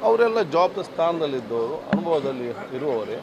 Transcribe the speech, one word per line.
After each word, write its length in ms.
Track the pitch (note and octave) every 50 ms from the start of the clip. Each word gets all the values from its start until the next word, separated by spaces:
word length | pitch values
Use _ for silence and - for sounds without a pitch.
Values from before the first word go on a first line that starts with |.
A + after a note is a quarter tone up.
| - A3
ಅವರೆಲ್ಲ 320 | A3+ A3+ A#3 A#3 A3 A3+ G#3 D#3+ C#3 E3
ಜಾಬ್ 200 | F3+ F#3 F3+ G3 F3 -
ಸ್ಥಾನದಲ್ಲಿದ್ದವರು, 880 | - - E3 E3+ E3+ E3+ D#3+ D3 C3+ C3 A#2 G#2+ A2+ A#2 A2+ A#2+ C#3+ E3 - - -
ಅನುಭವದಲ್ಲಿ 560 | G3+ F#3 E3+ E3 D3+ C3+ C3+ C3+ B2+ B2 A#2+ A#2 - - - C3+ B2+
ಇರುವವರೇ. 400 | C#3+ D3+ C3 A2+ G#2 G2+ G#2+ B2+